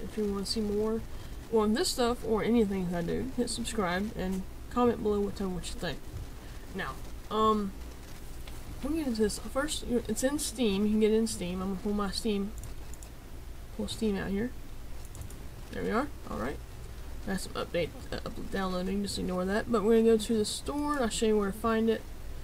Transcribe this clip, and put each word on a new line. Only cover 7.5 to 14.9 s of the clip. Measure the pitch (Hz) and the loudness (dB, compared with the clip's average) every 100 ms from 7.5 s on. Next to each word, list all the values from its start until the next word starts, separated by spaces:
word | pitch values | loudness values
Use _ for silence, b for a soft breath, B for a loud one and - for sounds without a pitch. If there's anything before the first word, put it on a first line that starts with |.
| 214 196 - - - - - - - - - - - | 6 2 -4 -10 -10 -10 -10 -8 -8 -8 -8 -8 -4
we're | 269 | -2
gonna | 320 | 0
get | 277 | 2
into | 220 | 4
this. | 208 - | 2 2
First, | - 262 277 - - | -2 0 0 -2 0
it's | 240 226 220 | 0 2 2
in | 262 302 | 2 2
Steam. | - - 226 196 214 | -2 2 4 4 4
You | |
can | 214 | 6
get | 214 | 6
it | 220 | 6
in | 226 | 4
Steam. | - 175 185 | 0 -2 -2
I'm | 190 | -2
gonna | 185 | -2
pull | 208 | 0
my | 208 196 | 0 0
Steam, | - 226 202 202 - - - - - - - - - - - - - | 0 0 0 0 -4 -8 -8 -8 -8 -10 -12 -12 -10 -10 -10 -8 -6
pull | 202 | -6
Steam | - 220 190 | 0 0 0
out | 160 | 0
here. | 196 247 - - - - | -2 -2 -4 -8 -8 -8